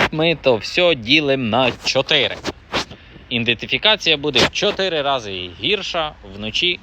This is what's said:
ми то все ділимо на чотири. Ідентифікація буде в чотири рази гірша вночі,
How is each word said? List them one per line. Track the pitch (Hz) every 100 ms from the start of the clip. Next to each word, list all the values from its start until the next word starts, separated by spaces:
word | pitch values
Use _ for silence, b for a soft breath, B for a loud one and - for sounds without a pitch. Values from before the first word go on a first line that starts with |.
| -
ми | 156 165
то | 160 135 113
все | - - 175
ділимо | 151 110 147 147 135
на | 120 113 127 107
чотири. | - 131 - 151 110 90 - - - - - B B B -
Ідентифікація | 123 117 117 127 131 214 214 170 151
буде | 147 143
в | 151
чотири | - 208 190 190 165
рази | 139 135 104 95 90 87
гірша | 123 208 180 175 156 - 101 98
вночі, | 107 - 180 175